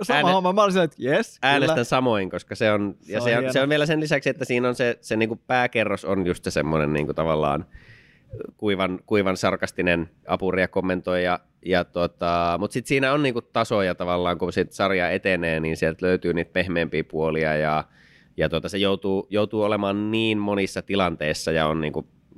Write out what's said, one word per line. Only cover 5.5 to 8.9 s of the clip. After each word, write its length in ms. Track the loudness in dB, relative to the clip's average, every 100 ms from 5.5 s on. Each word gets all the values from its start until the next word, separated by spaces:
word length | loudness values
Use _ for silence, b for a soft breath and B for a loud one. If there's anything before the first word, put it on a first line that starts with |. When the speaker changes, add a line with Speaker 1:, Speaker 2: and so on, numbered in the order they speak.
| 0 0 0 0 -2 -2
Speaker 2:
on 200 | 0 0
just 180 | -2
se 80 | -2
semmonen 420 | -2 0 2 2
niinku 200 | 0 -2
tavallaan 520 | -2 0 2 0 -2 -4 b b b b b b -14 -14 -6
kuivan, 420 | -2 0 0